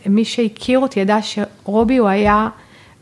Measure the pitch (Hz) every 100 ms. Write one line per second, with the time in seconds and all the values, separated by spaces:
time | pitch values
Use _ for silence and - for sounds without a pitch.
0 | 196 208 220 - 226 220 - 254 262 202
1 | 190 214 214 - 208 - - 214 233 262
2 | 208 196 208 208 220 - - - - _